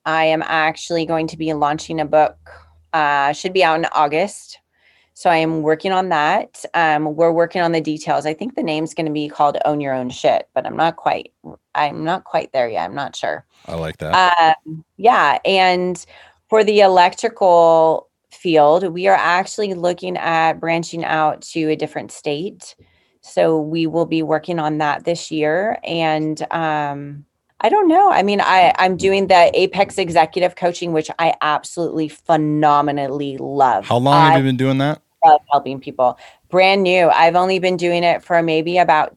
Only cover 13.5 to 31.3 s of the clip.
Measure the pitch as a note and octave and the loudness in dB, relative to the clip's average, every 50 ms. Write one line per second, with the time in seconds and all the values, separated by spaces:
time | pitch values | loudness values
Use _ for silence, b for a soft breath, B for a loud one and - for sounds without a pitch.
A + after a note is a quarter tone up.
13.5 | b b b - E2 E2 D#2+ D#2+ D#2 - D#2 D#2 E2+ F#3 F#3 F3+ F3 E3+ E3 D#3+ | b b b -10 -8 -8 -6 -8 -8 -8 -8 -8 -6 -4 -2 -2 0 2 2 0
14.5 | D#3 - - D#3 D#3+ D#3+ - _ _ - F#3+ A#3 B3+ G3 D#3+ C#3+ C3 - - F3+ | 0 -2 -4 -16 -16 -16 -18 _ _ -2 0 0 2 2 2 0 0 -2 -2 -2
15.5 | F#3+ F#3 F#3 F#3 F3+ F3+ F3+ F3+ F3+ - - b b b b b b b b - | 0 2 2 2 0 0 -2 -4 -6 -8 -12 b b b b b b b b -2
16.5 | A3 A3 G#3+ G#3 G#3+ G#3 G3+ F#3+ F#3 F3+ F3 F#3 - - - A3+ - - G3+ F3+ | 0 2 2 2 4 4 4 6 6 4 4 2 0 -2 -6 -6 -2 0 2 4
17.5 | F3 E3+ E3+ E3 E3 D#3+ D#3+ D#3+ D#3 - - _ _ _ _ _ - - - F3+ | 6 6 6 6 6 4 4 2 2 -2 -6 _ _ _ _ _ -20 -10 -4 0
18.5 | D#3+ D3+ D3 D3 D#3 F3+ G3 F3 E3 F3+ F#3 G3 F#3+ D#3+ G2+ E3 F3 F3+ F#3+ - | 4 4 6 6 4 2 0 -2 -6 -2 2 2 2 2 2 2 0 0 -2 -4
19.5 | - - G#3+ G3 F#3+ F3 E3+ F3 F3+ - F#3 F3+ F3+ E3+ - E3 E3 D#3+ D#3+ D#3+ | -6 -6 -6 -6 -4 -4 -4 -4 -4 -4 -8 -8 -8 -6 -4 -2 0 0 0 0
20.5 | D3+ - - E3 E3 E3+ E3 - - E3+ - - D#3+ D#3 D#3 D3+ - - - - | -2 -2 -4 -4 -4 -4 -4 -6 -8 -8 -6 -4 -2 0 0 -2 -2 -4 -12 -10
21.5 | - E3+ D#3 D#3 D#3 - D#3 D3+ - D3 G2+ - - - - D3+ D3 D3 F3 G#3 | -8 -6 -2 -2 -2 -4 -6 -8 -8 -12 -12 -12 -16 -10 -8 -6 -6 -6 -8 -10
22.5 | G#3 F#3 - - - _ _ _ _ _ _ _ _ _ _ - - F3+ F3 E3 | -12 -14 -20 -20 -20 _ _ _ _ _ _ _ _ _ _ -8 -2 0 2 2
23.5 | D#3+ D#3 D3+ D#3 D#3+ E3 E3 D#3 D#3 E3 E3 D#3+ D#3+ D#3+ D#3 D3+ D#3 D3+ D#3 - | 2 0 -2 -4 -4 -4 -4 -2 -2 -2 -2 -2 -2 -4 -2 -2 -2 -4 -4 -6
24.5 | F3 E3 D3+ D3+ D#3 D3+ D#3 D3 C#3 - - E3+ E3+ E3+ - - D#3+ D#3 D3+ D3+ | -6 -4 -4 -4 -2 -2 -2 -2 -4 -4 -4 -6 -6 -6 -6 -8 -6 -2 -2 0
25.5 | D#3+ F3+ G3+ A3+ - - - - E3 E3 E3 D#3 D#3 D#3 D#3 D#3 D#3 D#3 D#3 - | 0 -2 -2 -4 -6 -6 -8 -8 -4 -2 -2 -2 -2 -2 -2 -4 -6 -6 -8 -6
26.5 | - E3 D#3+ D#3 D3+ D3+ D3 C#3+ C#3+ C#3+ C#3+ C#3+ C#3+ D3 C#3+ _ _ _ _ _ | -6 -4 -4 -4 -4 -4 -4 -6 -8 -10 -12 -14 -14 -16 -20 _ _ _ _ _
27.5 | _ - - A3+ G4 G#4+ G4 E4 D#4+ F#4 G#4 F#4+ - - F#3+ G3+ G3+ G3+ - - | _ -2 0 2 2 2 2 4 4 4 4 4 4 2 2 2 0 0 2 4
28.5 | F#3 F#3 F3+ D#3+ - - F#3 F#3 F#3 E3 F3+ G3 G3 G3 G3 F3+ F#3 F3 F3 - | 4 4 4 4 4 2 0 0 0 0 0 0 2 2 2 4 6 6 6 6
29.5 | - D3+ F#3+ F#3 - F#3 G3 G3 - G3 F#3+ E3+ E3 E3+ D#3+ D#3+ - F#3 F3 F3+ | 4 2 0 0 0 -2 -2 -2 -2 -4 -4 0 2 0 0 2 0 -2 -2 -2
30.5 | F3+ - F#3 F3 E3+ - F3 E3+ E3 D#3 D#3 - - - E3 E3 | -2 -2 -4 -4 -4 -4 -6 -2 -2 -2 -2 -4 -4 -2 0 0